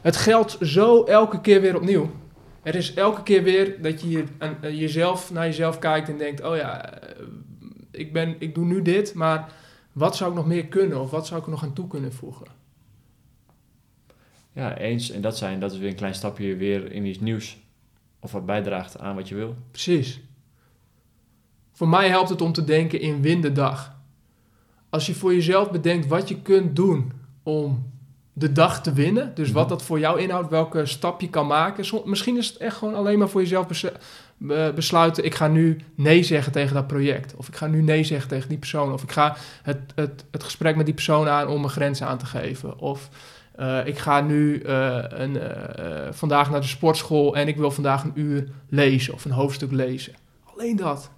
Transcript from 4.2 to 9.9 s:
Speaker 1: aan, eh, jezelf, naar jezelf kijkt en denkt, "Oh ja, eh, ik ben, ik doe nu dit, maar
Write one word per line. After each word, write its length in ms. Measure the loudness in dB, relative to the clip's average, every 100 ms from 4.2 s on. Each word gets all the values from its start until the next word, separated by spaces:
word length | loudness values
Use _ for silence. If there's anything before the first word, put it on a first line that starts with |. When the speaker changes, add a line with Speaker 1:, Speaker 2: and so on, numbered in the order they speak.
| -2 -6
Speaker 1:
aan, 180 | -8 -6
eh, 180 | -8 -4
jezelf, 500 | -2 2 2 0 -4
naar 160 | -4 -2
jezelf 320 | 0 -2 0
kijkt 300 | 0 0 -2
en 100 | -6
denkt, 260 | -6 -6
"Oh 120 | -4 -4
ja, 340 | -4 -8 -12
eh, 260 | -16 -18 -18 -16 -18 -20 -20 -20 -20 -20
ik 220 | -14 -6
ben, 240 | -2 -2 -4
ik 160 | -6
doe 100 | -2
nu 180 | 0 2
dit, 320 | 2 2 0
maar 340 | 0 0 0 -4 -18 -20 -20 _